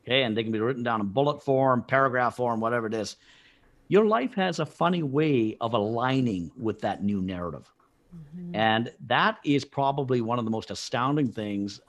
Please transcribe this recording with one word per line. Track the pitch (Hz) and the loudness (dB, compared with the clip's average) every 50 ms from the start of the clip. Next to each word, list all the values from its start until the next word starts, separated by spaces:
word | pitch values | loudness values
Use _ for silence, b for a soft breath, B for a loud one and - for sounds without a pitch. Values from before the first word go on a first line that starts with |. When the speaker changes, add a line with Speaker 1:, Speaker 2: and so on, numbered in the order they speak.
| _ | _
Speaker 1:
okay, | - 123 135 135 | 0 2 2 2
and | 117 107 | 2 0
they | 110 113 | -2 -2
can | 113 | -2
be | 113 107 | -2 0
written | 107 120 135 120 120 | 0 -2 -2 -2 -2
down | 120 117 110 | -2 0 0
in | 104 | -2
bullet | 101 95 135 143 147 147 - | 0 0 2 2 2 0 -2
form, | - 139 135 131 135 135 127 117 117 | 0 0 2 2 4 4 2 2 2
paragraph | - - 135 135 135 120 127 123 120 110 | 2 2 2 4 2 2 2 0 0 0
form, | - 123 120 117 110 | -2 -2 -2 0 0
whatever | 113 113 120 120 113 | 0 0 0 0 -2
it | 107 110 | -2 -4
is, | 110 104 - - b b b b b b b b b b b b _ _ | -4 -4 -6 -8 b b b b b b b b b b b b _ _
your | _ 160 202 220 | _ 4 4 6
life | 208 214 233 262 247 - | 6 2 2 0 -2 -2
has | 196 190 185 170 - | 0 0 0 0 -2
a | 160 | -4
funny | 147 - - 170 170 180 175 | -4 -2 0 0 0 2 0
way | 160 139 131 143 156 156 143 123 113 107 107 - | -2 0 0 2 2 4 4 4 2 0 0 -2
of | 120 113 117 | -4 0 0
aligning | 113 101 107 117 117 120 131 131 135 127 120 104 90 85 78 - | 0 0 0 0 0 0 2 2 2 2 0 0 -2 -6 -8 -10
with | - 113 110 101 - | -6 -4 -4 -4 -2
that | - 107 95 - | -2 -4 -2 -2
new | 98 101 101 98 | -2 -2 0 0
narrative. | 92 95 92 87 87 85 76 62 - - _ _ _ _ _ _ _ _ 175 | -2 -4 -4 -6 -6 -8 -8 -10 -16 -20 _ _ _ _ _ _ _ _ -20
Speaker 2:
Mm-hmm. | 170 156 143 156 180 175 175 170 | -20 -20 -16 -16 -14 -14 -8 -2
Speaker 1:
And | 104 110 110 110 113 117 - - _ 139 | 0 2 2 2 2 0 -4 -8 _ -4
that | 120 120 143 175 214 220 - - | 0 2 2 2 2 0 -2 0
is | 151 143 139 135 | 2 2 2 0
probably | - - - 139 135 139 143 143 127 131 123 | -2 -4 0 0 0 0 0 -2 0 0 0
one | 113 110 120 | 0 0 -2
of | 123 113 | -2 -2
the | 113 | -2
most | 110 110 107 - | -2 -4 -4 -8
astounding | 95 - - - - 123 120 135 147 151 147 117 | -10 -10 -8 -4 -2 -2 0 0 2 2 0 0
things | - 113 107 104 101 101 101 101 101 - _ | -2 -4 -6 -4 -4 -4 -4 -6 -8 -12 _